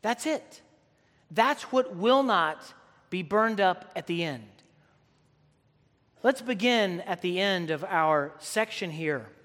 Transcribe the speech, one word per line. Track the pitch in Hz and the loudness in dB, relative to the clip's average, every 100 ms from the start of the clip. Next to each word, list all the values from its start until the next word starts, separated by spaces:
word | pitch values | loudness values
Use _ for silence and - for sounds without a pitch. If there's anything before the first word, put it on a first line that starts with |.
That's | 208 233 311 | -4 -4 -2
it. | 302 - - _ _ _ _ _ _ _ | -4 -6 -20 _ _ _ _ _ _ _
That's | 165 240 285 - | 0 2 2 0
what | 254 254 180 | 0 0 0
will | 208 269 | 4 4
not | 269 196 160 156 - - _ _ _ | 4 2 2 -2 -14 -20 _ _ _
be | 185 | -8
burned | 165 208 220 214 | -2 0 2 2
up | 190 180 - - | 2 2 -6 -12
at | - | -6
the | 170 | -4
end. | 165 131 107 101 _ _ _ _ _ _ _ _ _ _ _ _ _ _ _ _ | -4 -6 -14 -20 _ _ _ _ _ _ _ _ _ _ _ _ _ _ _ _
Let's | 233 269 | 0 0
begin | 233 226 233 240 202 175 | -2 0 2 2 2 -2
at | - 180 | -6 -4
the | 180 180 | -2 0
end | 202 190 165 | 0 0 -2
of | 156 | -4
our | 147 175 156 151 143 - | -2 0 4 2 0 -8
section | - 220 220 - 185 | -6 -4 -4 -4 -8
here. | 156 160 143 104 - | -6 -4 -4 -6 -20